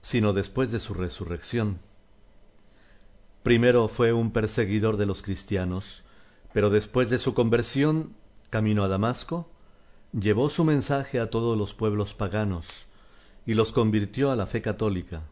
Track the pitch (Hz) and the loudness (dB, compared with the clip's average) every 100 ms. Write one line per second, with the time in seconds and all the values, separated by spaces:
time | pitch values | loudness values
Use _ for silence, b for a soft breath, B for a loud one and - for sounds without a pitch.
0 | - 123 107 98 95 - 131 113 - 92 | 0 2 2 2 -2 -2 -2 -2 -6 -6
1 | 90 - 85 85 - 120 107 87 - - | -6 -6 -8 -8 -4 -2 -2 -4 -12 -20
2 | _ - - - - - b b b b | _ -20 -20 -20 -20 -20 b b b b
3 | b b - - - 117 123 123 110 - | b b -20 -8 2 4 6 6 4 2
4 | 117 117 117 113 110 - 104 107 107 107 | 2 4 0 0 -2 0 0 2 0 0
5 | 101 95 - 95 - 98 92 90 - - | -2 -2 -6 -8 -4 -2 -2 -4 -8 -16
6 | b b b b b - 101 147 208 123 | b b b b b 0 4 4 2 0
7 | 123 123 135 139 117 117 120 131 147 156 | 0 0 0 2 2 2 0 0 2 2
8 | 156 - - - - 113 110 104 98 95 | -4 -14 -20 -20 -6 -2 2 2 2 2
9 | 110 127 - 170 165 - b b b b | 0 -2 -6 -8 -8 -18 b b b b
10 | b - 104 107 143 143 160 147 - 139 | b -4 0 2 2 2 2 2 0 -2
11 | 135 123 113 113 117 113 101 - 110 104 | -2 -4 -2 -2 0 0 -2 -2 -2 0
12 | 101 - 101 101 107 90 78 - - b | -4 -4 -4 -2 -2 -4 -8 -14 -16 b
13 | b b b b - 110 107 - 110 107 | b b b b -2 2 2 4 2 2
14 | 101 - 139 127 92 117 113 104 110 95 | 0 0 0 0 -2 -4 -4 -2 -2 -2
15 | 85 82 80 | -6 -12 -12